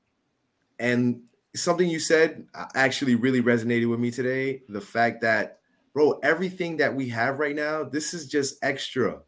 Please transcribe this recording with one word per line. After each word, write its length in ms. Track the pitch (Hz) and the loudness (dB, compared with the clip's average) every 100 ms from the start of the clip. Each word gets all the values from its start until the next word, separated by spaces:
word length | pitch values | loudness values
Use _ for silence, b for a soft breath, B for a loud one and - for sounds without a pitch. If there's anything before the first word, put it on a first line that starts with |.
| _ _ _ _ _ _ _ - | _ _ _ _ _ _ _ -4
and 420 | 120 123 123 120 - _ _ 135 | 0 2 2 -2 -8 _ _ -2
something 340 | 175 170 180 | 0 2 0
you 100 | 160 | 2
said 460 | - 160 165 - - - 85 123 | 4 4 4 0 -16 -14 -8 0
actually 400 | 131 - 135 117 | 0 2 2 2
really 260 | 127 127 | 4 2
resonated 480 | 120 117 113 120 117 | 4 2 2 0 0
with 100 | 117 | 0
me 120 | 120 | -2
today. 500 | 117 127 131 135 135 - | -2 -2 -2 -4 -6 -8
The 120 | 101 | -8
fact 400 | - 117 117 117 | -4 0 0 0
that, 380 | 117 107 98 - _ _ _ | 0 0 -2 -10 _ _ _
bro, 260 | 135 151 - | 2 2 4
everything 540 | 143 165 185 180 170 156 | 0 0 -2 -4 -6 0
that 160 | 131 | 0
we 160 | 131 127 | 0 -4
have 300 | 113 123 139 | -2 -2 -2
right 160 | 147 147 | -4 -2
now, 280 | 151 156 | -4 -4
this 300 | 143 151 151 | -4 -4 -4
is 140 | 175 139 | -6 -2
just 300 | 147 139 - | -2 -2 -2
extra. 560 | 135 135 - 131 104 78 | -4 -4 -6 -2 -2 -2